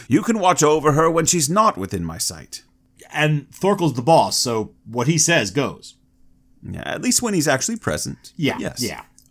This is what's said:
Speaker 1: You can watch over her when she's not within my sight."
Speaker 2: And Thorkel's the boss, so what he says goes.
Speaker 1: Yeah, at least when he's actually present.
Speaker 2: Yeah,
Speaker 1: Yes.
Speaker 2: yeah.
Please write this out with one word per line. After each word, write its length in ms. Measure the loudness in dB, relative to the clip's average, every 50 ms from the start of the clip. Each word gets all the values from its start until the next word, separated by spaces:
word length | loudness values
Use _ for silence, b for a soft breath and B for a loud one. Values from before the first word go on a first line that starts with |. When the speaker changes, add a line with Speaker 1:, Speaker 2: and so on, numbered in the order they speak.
| B B
Speaker 1:
You 120 | 2 2
can 180 | 2 2 0 2
watch 220 | 4 2 4 4
over 300 | 4 4 2 4 2 2
her 180 | 2 4 2 2
when 160 | 2 2 0
she's 240 | 0 0 0 0 0
not 280 | 2 2 2 2 0 -2
within 260 | -4 -6 -6 -6 -6
my 140 | -6 -8 -8
sight." 460 | -8 -8 -8 -10 -14 -18 -18 -18 -18 _ _ _ _ _ _ _ -20 -8 -4
Speaker 2:
And 360 | 0 0 2 2 0 -2 -6
Thorkel's 420 | -8 -2 0 0 2 2 2 0 0
the 80 | 0
boss, 360 | 2 4 4 4 4 2 0 -2
so 360 | -2 0 -2 -2 -4 -4 -8 _ _
what 220 | -8 -4 -2 0 2
he 100 | 2 2
says 320 | 2 2 2 2 0 0
goes. 460 | -2 -2 -2 -2 -4 -10 -16 -20 -20 _ _ _ _ _ _ _ _ _ _ _ _ _ -16
Speaker 1:
Yeah, 160 | -14 -12 -10 -8
at 160 | -8 -8 -4
least 200 | -2 -2 0 0
when 120 | 0 0 0
he's 140 | 0 2 2
actually 280 | 0 0 -2 -4 -8 -6
present. 540 | -4 -4 -4 -4 -4 -8 -10 -12 -16 -18 -8 -4
Speaker 2:
Yeah, 200 | -4 -4 -4 -4
Speaker 1:
Yes. 240 | -8 -10 -8 -8
Speaker 2:
yeah. 220 | -8 -8 -8 -10 -14 -20 _ _ _ _